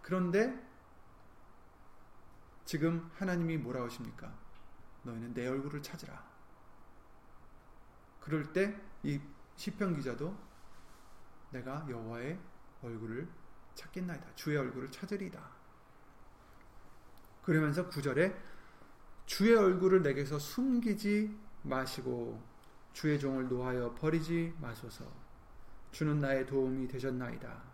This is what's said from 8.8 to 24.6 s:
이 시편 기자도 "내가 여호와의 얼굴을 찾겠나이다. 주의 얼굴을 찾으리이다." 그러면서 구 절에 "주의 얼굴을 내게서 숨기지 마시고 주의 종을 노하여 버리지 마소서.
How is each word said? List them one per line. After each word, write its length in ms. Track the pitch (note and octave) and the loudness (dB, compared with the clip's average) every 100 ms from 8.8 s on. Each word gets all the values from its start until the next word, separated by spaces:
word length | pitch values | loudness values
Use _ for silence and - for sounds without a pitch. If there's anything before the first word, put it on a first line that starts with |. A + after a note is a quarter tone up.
| - - | -10 -6
이 180 | C#3+ C#3+ C#3+ - - - | -2 -2 -4 -14 -16 -8
시편 400 | - - G3 D#3 | -8 -2 0 2
기자도 420 | B2+ A#2+ D3+ G#3 - - - - - - - - - - - | -2 -2 -4 -6 -12 -16 -14 -14 -14 -16 -16 -14 -14 -16 -10
"내가 360 | C3 B2 C#3+ D3+ | -8 -4 -4 -4
여호와의 480 | A#2 A2+ A#2 B2+ F#3 - - - - | -4 -4 -4 -4 -6 -8 -16 -16 -10
얼굴을 440 | A#2+ A2+ A2 A#2 E3+ - - - - | -6 -4 -4 -4 -6 -10 -14 -14 -14
찾겠나이다. 600 | - - F#3 F3+ D#3 - - | -14 -10 -4 -4 -4 -8 -6
주의 220 | D#3 D3 | 0 2
얼굴을 340 | B2+ B2+ C3+ | 0 -4 -8
찾으리이다." 500 | - F#3 G3+ F2 - - - - - - - - - - - - - - - - - - - - - | -8 -4 -4 -4 -8 -14 -16 -20 -20 -20 -20 -20 -20 -20 -20 -20 -20 -18 -16 -16 -16 -16 -18 -18 -6
그러면서 440 | - D#3 D3+ D3 F3+ | 4 4 6 2 0
구 140 | D3+ | -2
절에 340 | C#3 C3 F#3 G#3 - - - - - - - - - | 0 4 4 2 -8 -12 -14 -18 -18 -18 -16 -12 -6
"주의 300 | - G#3 A3+ | 4 10 10
얼굴을 460 | F#3+ F3+ F#3 F#3 | 10 8 8 8
내게서 340 | D3+ C3+ C#3 D3 | 8 4 2 0
숨기지 1000 | - - C4+ A#3+ A#3 G3+ G#3 G#3 G#3+ G#3+ - - | -2 2 4 6 4 2 4 4 2 -2 -10 -8
마시고 800 | C#3 C3 C3 - C3 B2 A#2 A2+ - - - - - | -2 0 0 -2 -2 0 -2 -6 -12 -18 -20 -20 -16
주의 260 | - D#3 D3 | 0 2 4
종을 280 | C#3 C3+ B2+ | 2 2 2
노하여 480 | B2+ B2+ B2+ A#2+ A#2+ | 2 2 2 0 2
버리지 600 | D#3 E3 D#3+ E3+ E3 | 4 4 4 2 2
마소서. 500 | E3 | -2